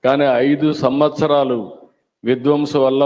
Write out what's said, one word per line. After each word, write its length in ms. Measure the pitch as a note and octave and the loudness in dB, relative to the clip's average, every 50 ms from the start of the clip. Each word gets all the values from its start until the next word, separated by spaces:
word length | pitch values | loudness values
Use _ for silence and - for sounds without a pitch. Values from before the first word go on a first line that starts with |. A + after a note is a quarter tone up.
| - | 2
కానీ 220 | B2+ C3+ C#3+ C#3+ C#3 B2+ A#2+ B2 C#3 | 0 0 2 2 0 2 2 2 0
ఐదు 200 | D3 C#3+ D3+ D3+ D3 D3+ C#3+ | 0 0 0 -2 -2 0 -2
సంవత్సరాలు 720 | B2+ C3 C#3 D3+ D3+ D3 D3 D#3 D3+ D3 C#3+ C#3 C3 B2 A#2 G2+ F#2+ - - - _ _ _ _ _ _ _ - A#2 | -2 0 2 0 0 0 -2 0 0 2 0 0 0 -2 -4 -6 -10 -16 -20 -20 _ _ _ _ _ _ _ -2 -2
విధ్వంసం 540 | B2+ B2 A#2+ C#3+ D3 C#3+ D3 C#3+ - D3 C3+ | -2 0 0 0 0 0 -2 -2 0 0 0
వల్ల 160 | C3 C3 C#3 C#3+ | 2 2 2 2